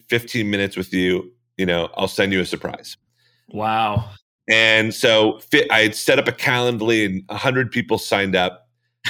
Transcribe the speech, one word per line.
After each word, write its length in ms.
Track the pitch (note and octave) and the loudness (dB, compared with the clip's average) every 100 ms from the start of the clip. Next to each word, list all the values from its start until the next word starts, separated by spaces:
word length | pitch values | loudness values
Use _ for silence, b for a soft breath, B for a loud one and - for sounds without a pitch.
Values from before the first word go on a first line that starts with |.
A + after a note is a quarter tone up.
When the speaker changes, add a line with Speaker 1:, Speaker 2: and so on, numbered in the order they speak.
| - | -2
Speaker 1:
fifteen 400 | A#2 A#2 B2 G#2 | -4 -2 -4 -2
minutes 260 | G2+ G2 - | -2 -2 -4
with 180 | F#2+ | -4
you, 380 | F#2+ F#2 F2+ - _ _ - | 0 0 0 -4 _ _ -4
you 80 | F#2 | 0
know, 240 | E2+ E2 - | 0 -2 -4
I'll 140 | F#2+ | -4
send 240 | - G2 | 0 0
you 80 | F#2+ | 0
a 40 | F2 | -2
surprise." 520 | E2 - - - - _ _ _ _ _ | -6 -8 -12 -16 -20 _ _ _ _ _
Speaker 2:
Wow. 600 | G#2 G#2+ A2 A2 G#2 - - _ _ - | -6 -4 -2 0 -2 -6 -14 _ _ 0
Speaker 1:
And 440 | A2 A2 A2 A2 | 4 4 4 2
so 460 | - B2 A2 A2 - - | 0 2 4 2 0 0
fi-, 140 | D3 - | 0 2
I 80 | A2 | 2
had 160 | G#2+ - | 2 0
set 240 | - A#2 | 0 2
up 80 | A#2 | 0
a 40 | |
Calendly 760 | - - B2 B2 A#2 A2 A2+ G#2 | -2 -2 0 0 -2 0 0 0
and 180 | F#2+ - | -4 -8
a 80 | G#2 | -4
hundred 340 | C3+ B2+ B2 | -2 -2 -2
people 260 | B2 - A2 | -4 -2 -4
signed 380 | - G2+ G2 F#2 | 0 0 2 0
up, 320 | F2+ - _ _ _ _ | 0 -4 _ _ _ _